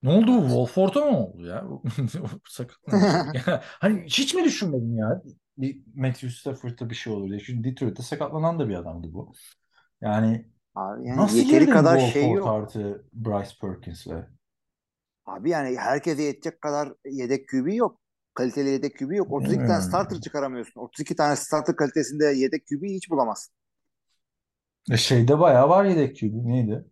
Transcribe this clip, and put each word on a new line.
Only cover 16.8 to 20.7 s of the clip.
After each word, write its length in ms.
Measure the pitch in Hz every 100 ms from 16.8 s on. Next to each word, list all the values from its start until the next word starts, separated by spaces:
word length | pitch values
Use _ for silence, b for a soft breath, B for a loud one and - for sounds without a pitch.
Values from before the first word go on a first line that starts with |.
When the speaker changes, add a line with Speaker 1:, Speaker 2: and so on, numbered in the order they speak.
| 147 -
Speaker 2:
yedek 440 | 139 135 123 135 -
Q 180 | 131 135
B 80 |
yok. 260 | 220 226 _ _ _ _
Kaliteli 340 | - 127 143 139
yedek 280 | 135 139 -
Q 120 | 135
B 60 | 196
yok. 160 | 165
Otuz 160 | 139 131
iki 80 | 139
tane 60 |
Speaker 1:
Bilmiyorum. 260 | 120 101 92
Speaker 2:
starter 320 | 175 185 -
çıkaramıyorsun. 600 | 135 147 139 123 113